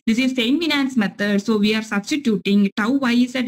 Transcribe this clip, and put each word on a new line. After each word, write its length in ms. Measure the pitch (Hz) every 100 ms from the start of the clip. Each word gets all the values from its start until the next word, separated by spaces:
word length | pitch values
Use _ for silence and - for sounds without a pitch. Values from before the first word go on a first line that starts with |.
| -
this 120 | 226
is 180 | 262 254
Saint 240 | 226 302
Venant's 340 | 330 285 269 233
method. 460 | 190 - 208 202
So 140 | 220 214
we 160 | 214
are 80 | 220
substituting 880 | 220 202 - 302 247 190 196 202 196 -
tau 160 | 214
Y 340 | 277 247 240 247
Z 160 | 262